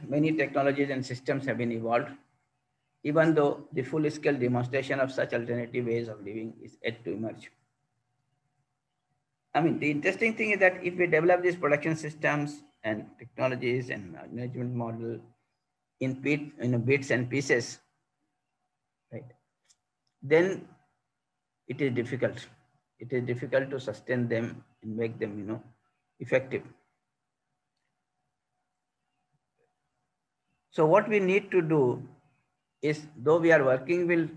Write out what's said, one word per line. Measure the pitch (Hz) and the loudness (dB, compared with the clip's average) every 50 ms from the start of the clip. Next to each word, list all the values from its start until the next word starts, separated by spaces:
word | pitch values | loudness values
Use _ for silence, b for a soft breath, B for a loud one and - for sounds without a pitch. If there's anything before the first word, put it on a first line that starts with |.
| 151 - | -6 -2
many | 135 147 151 160 156 | 0 2 2 4 4
technologies | 156 139 131 135 147 139 143 139 143 143 139 | 2 0 0 0 2 2 2 2 2 0 0
and | 139 131 127 | 0 -4 -4
systems | - 127 123 - - 143 139 135 | -6 -8 -6 -4 -2 -2 -2 -2
have | 139 113 113 | -2 -2 -2
been | 120 117 117 | -2 -2 -2
evolved, | 113 113 113 120 127 - - - - _ _ _ _ _ _ _ _ _ _ _ _ _ _ _ _ - | -4 -2 0 0 0 0 -2 -8 -16 _ _ _ _ _ _ _ _ _ _ _ _ _ _ _ _ -4
even | 143 151 165 160 160 156 | 0 4 4 4 6 4
though | 151 143 143 127 - - - - | 4 4 2 2 -2 -6 -8 -6
the | - 131 | -6 -6
full-scale | - - 156 151 147 - - - 151 143 | -2 -2 0 0 0 -2 0 0 0 0
demonstration | 131 123 123 123 120 120 123 - 135 131 - 143 135 | 2 2 2 2 0 0 0 -2 -4 -2 -2 -2 -2
of | 131 131 - | -2 -2 0
such | - 131 127 - | -2 -2 -2 -2
alternative | 120 117 120 120 120 120 117 123 123 123 | -4 -2 -2 -4 -4 -4 -4 -4 -4 -2
ways | 117 117 117 117 113 | -2 -2 -2 -2 -6
of | 107 104 | -10 -12
living | 98 98 107 113 113 113 - - - | -12 -10 -10 -8 -8 -10 -12 -14 -18
is | 120 - _ - | -20 -20 _ -8
yet | - 117 - - | -8 -8 -6 -8
to | 85 90 | -8 -6
emerge. | 104 110 - - - - - - _ _ _ _ _ _ _ _ _ _ _ _ _ _ _ _ _ _ _ _ _ _ _ _ _ _ _ _ _ _ _ _ _ _ _ _ _ _ _ - | -6 -6 -6 -8 -10 -16 -20 -20 _ _ _ _ _ _ _ _ _ _ _ _ _ _ _ _ _ _ _ _ _ _ _ _ _ _ _ _ _ _ _ _ _ _ _ _ _ _ _ 0
I | 143 160 | 2 2
mean, | 160 127 - | 2 2 2
the | 139 147 | 0 0
interesting | 151 143 156 185 185 185 233 226 220 | 0 2 0 0 0 2 0 0 0
thing | - 220 214 | 0 0 0
is | 208 190 | 2 4
that | 190 185 180 185 180 | 6 4 4 2 -2
if | 175 175 | -6 0
we | 180 180 | 0 2
develop | 165 156 156 160 180 180 180 175 | 2 4 4 6 6 4 4 4
these | 180 170 | 0 0
production | 180 - 147 147 147 151 165 160 | 0 2 2 2 2 2 -2 -2
systems | 156 - 151 151 - - 147 147 147 147 147 - - - _ _ _ - | -2 -4 -8 -8 -4 -2 0 0 0 -2 -4 -6 -10 -18 _ _ _ -6
and | 110 107 104 - - - - | -4 -4 -4 -6 -12 -18 -20
technologies | 120 120 - - 127 131 127 123 131 123 120 131 123 120 | -20 -16 -6 -2 -2 -2 0 -2 -2 -2 -2 -2 -4 -6
and | 131 110 98 90 80 | -8 -10 -10 -12 -14
management | 67 - - - 117 123 123 123 131 123 123 123 | -16 -16 -12 -10 -10 -8 -8 -8 -8 -6 -6 -4
model | 120 117 113 113 113 117 117 113 - - - _ _ _ _ _ _ _ _ _ _ _ _ _ _ | -6 -6 -6 -6 -8 -8 -8 -8 -10 -12 -18 _ _ _ _ _ _ _ _ _ _ _ _ _ _
in | 131 131 131 | -6 -4 -4
bit, | 131 131 135 151 151 147 147 - - - | -2 -2 0 0 0 -2 -8 -10 -6 -2
you | 123 | 0
know, | 123 120 | 0 0
bits | 110 123 135 143 135 - | 2 2 2 2 2 0
and | 127 123 127 123 | 0 0 0 -2
pieces, | - 139 143 147 - 120 113 - - - _ _ _ _ _ _ _ _ _ _ _ _ _ _ _ _ _ _ _ _ _ _ _ _ _ _ 117 | -2 -2 2 2 2 2 2 -2 -8 -16 _ _ _ _ _ _ _ _ _ _ _ _ _ _ _ _ _ _ _ _ _ _ _ _ _ _ -16
right, | 110 - - - _ _ _ _ _ _ _ _ _ _ _ _ _ _ _ _ _ - | -14 -14 -16 -20 _ _ _ _ _ _ _ _ _ _ _ _ _ _ _ _ _ 0
then | 135 151 160 175 190 185 - - - - _ _ _ _ _ _ _ _ _ _ _ _ _ _ _ _ _ _ - | 4 4 4 4 4 0 -4 -8 -14 -20 _ _ _ _ _ _ _ _ _ _ _ _ _ _ _ _ _ _ -12
it | 127 123 | -6 -2
is | 143 135 120 | -2 0 0
difficult. | 123 113 117 139 127 127 107 92 - - - - _ _ _ _ _ _ _ _ _ | -2 -2 -4 -2 -2 -2 -2 -2 -6 -12 -18 -20 _ _ _ _ _ _ _ _ _
It | - 127 135 | -10 -4 -4
is | 127 123 | -4 -2
difficult | 127 123 123 147 127 131 135 135 131 | -2 -4 -4 -4 0 0 0 0 0
to | 143 131 | -4 -6
sustain | 127 - - - - - 127 123 123 117 | -6 -8 -8 -8 -6 -4 -2 0 0 0
them | 120 113 117 113 82 - - _ _ _ - | 0 -2 -2 -4 -8 -12 -16 _ _ _ -12
and | 110 110 | -10 -6
make | 113 117 113 113 - | -4 -4 -4 -4 -6
them, | 110 104 101 104 | -6 -6 -6 -8
you | 98 | -8
know, | 101 110 117 - - _ _ _ _ _ _ _ _ _ _ | -8 -8 -10 -10 -16 _ _ _ _ _ _ _ _ _ _
effective. | - 120 139 127 127 - 123 98 - - - _ _ _ _ _ _ _ _ _ _ _ _ _ _ _ _ _ _ _ _ _ _ _ _ _ _ _ _ _ _ _ _ _ _ _ _ _ _ _ _ _ _ _ _ _ _ _ _ _ _ _ _ _ _ _ _ _ _ _ _ _ _ _ _ _ _ _ _ _ _ _ _ _ _ _ _ _ _ _ - | -6 -2 0 -2 0 -2 -6 -8 -8 -10 -18 _ _ _ _ _ _ _ _ _ _ _ _ _ _ _ _ _ _ _ _ _ _ _ _ _ _ _ _ _ _ _ _ _ _ _ _ _ _ _ _ _ _ _ _ _ _ _ _ _ _ _ _ _ _ _ _ _ _ _ _ _ _ _ _ _ _ _ _ _ _ _ _ _ _ _ _ _ _ _ 0
So | - 160 | 2 4
what | 156 170 208 214 233 | 6 6 6 4 4
we | 214 208 | 2 2
need | 196 185 190 202 202 196 - | 4 4 2 2 2 2 2
to | 185 170 | 2 2
do | 156 160 151 135 123 123 123 - - - _ _ _ _ _ _ _ _ _ _ _ _ _ - | 4 4 4 4 2 2 -2 -6 -14 -18 _ _ _ _ _ _ _ _ _ _ _ _ _ -2
is, | 151 151 151 - - - | -2 -2 -2 -6 -12 -16
though | 123 117 143 160 170 | -2 2 4 4 6
we | 165 165 | 8 8
are | 160 156 139 | 8 8 8
working | 131 127 127 131 135 175 175 175 | 4 2 2 0 -2 0 0 2
will, | 170 175 170 160 160 - | 2 2 2 0 -2 -6